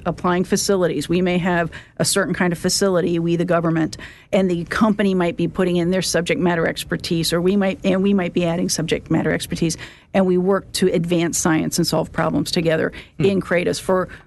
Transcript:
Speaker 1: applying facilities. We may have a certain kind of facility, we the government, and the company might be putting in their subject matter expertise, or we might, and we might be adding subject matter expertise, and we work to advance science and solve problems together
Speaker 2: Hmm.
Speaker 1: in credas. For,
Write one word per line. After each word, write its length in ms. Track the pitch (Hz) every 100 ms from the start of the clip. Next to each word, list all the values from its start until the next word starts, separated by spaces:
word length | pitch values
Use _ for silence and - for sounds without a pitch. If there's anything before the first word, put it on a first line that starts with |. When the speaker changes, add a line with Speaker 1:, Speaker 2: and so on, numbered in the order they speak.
Speaker 1:
applying 400 | 180 160 180 180
facilities. 640 | 180 196 - 196 175 151 143
We 140 | 170
may 160 | 180 180
have 320 | 180 175 165 - - -
a 80 |
certain 300 | 147 - 185
kind 180 | 175 180
of 60 | 170
facility, 600 | 180 - 202 180 180 170
we 180 | 170 170
the 100 | 170
government, 500 | 170 170 165 156 - - - -
and 200 | 196 190
the 140 | 170
company 500 | 170 - 226 202 202
might 240 | 185 170 165
be 100 | 170
putting 280 | - 185 175
in 140 | 170
their 120 | 190
subject 360 | - 165 170 170
matter 280 | 180 170 175
expertise, 640 | 170 - 170 - 170 160
or 80 | 165
we 160 | 180 202
might, 240 | 190 -
and 200 | 190 185
we 100 | 196
might 220 | 202 175
be 100 | 180
adding 240 | 175 170 185
subject 420 | - 160 147 -
matter 220 | 160 160
expertise, 460 | 170 - 165 165 - - - -
and 140 | 196 190
we 100 | 180
work 340 | 180 196 -
to 200 | - 185
advance 460 | 180 165 175 170 -
science 400 | 180 160 160 -
and 80 | 165
solve 260 | 156 160
problems 380 | - 160 147 160
together 420 | 185 165 160 - - - -
Speaker 2:
Hmm. 60 |
Speaker 1:
in 160 | 196 196
credas. 400 | - 175 180 -
For, 280 | - 185 180 -